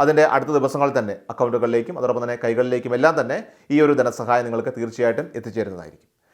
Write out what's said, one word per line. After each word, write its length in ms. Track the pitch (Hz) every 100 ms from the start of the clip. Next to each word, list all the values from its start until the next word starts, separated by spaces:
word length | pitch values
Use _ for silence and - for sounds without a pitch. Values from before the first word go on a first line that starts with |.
അതിൻ്റെ 220 | 143 151 156
അടുത്ത 160 | 135 131 147
ദിവസങ്ങളിൽ 360 | 131 143 143 135
തന്നെ 160 | 107 98 -
അക്കൗണ്ടുകളിലേക്കും 600 | 117 123 120 117 117 117 175
അതോടൊപ്പം 240 | 127 120
തന്നെ 120 | 120 120
കൈകളിലേക്കും 500 | 117 117 127 123 123 120
എല്ലാം 180 | 151 156
തന്നെ 160 | 120 160 226 _ -
ഈ 20 | 143
ഒരു 80 | 151 147
ധനസഹായം 440 | 123 - 117 120 120
നിങ്ങൾക്ക് 260 | 117 113 123
തീർച്ചയായിട്ടും 500 | 113 113 120 110 170 113
എത്തിച്ചേരുന്നതായിരിക്കും. 720 | 110 107 101 90 78 - _ _ _